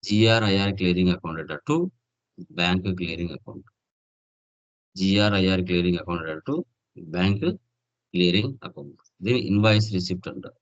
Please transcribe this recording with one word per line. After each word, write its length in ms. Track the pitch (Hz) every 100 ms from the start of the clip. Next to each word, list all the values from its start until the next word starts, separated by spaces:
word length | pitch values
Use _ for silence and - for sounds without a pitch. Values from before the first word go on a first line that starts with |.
G 240 | - 104 113
R 140 | 113
I 140 | 107 98
R 140 | 101
clearing 360 | 98 92 90 90
account 300 | 87 82 80
data 200 | 78 76 -
to 220 | 156 180 _ _ _ _ - 180
bank 340 | - 87 92 92 90
clearing 320 | 85 82 85 71
account. 260 | - 104 - _ _ _ _ _ _ _ _ _ _ _ _ 98
G 200 | 95 98
R 120 | 104
I 140 | 101 92
R 140 | 92
clearing 360 | 90 87 87 87
account 280 | 80 85 80
data 140 | 78 -
to 180 | 151 - _ _ - 85 82
bank 240 | 95 104 160 214 _ _ _ _ _
clearing 380 | 90 90 92 123 135 -
account. 280 | - 71 67 _ _
దీన్ని 160 | 95 123 92
ఇన్వాయిస్ 380 | 101 107 107 107
రిసిప్ట్ 340 | 95 90 90 -
అంటారు. 280 | 82 - _